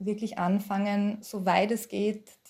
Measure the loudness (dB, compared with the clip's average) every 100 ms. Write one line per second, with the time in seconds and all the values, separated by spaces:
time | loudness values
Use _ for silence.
0 | -4 -4 -4 0 2 2 0 -2 0 2
1 | 0 -2 -8 -4 2 4 4 0 -4 -2
2 | 0 -2 -8 -20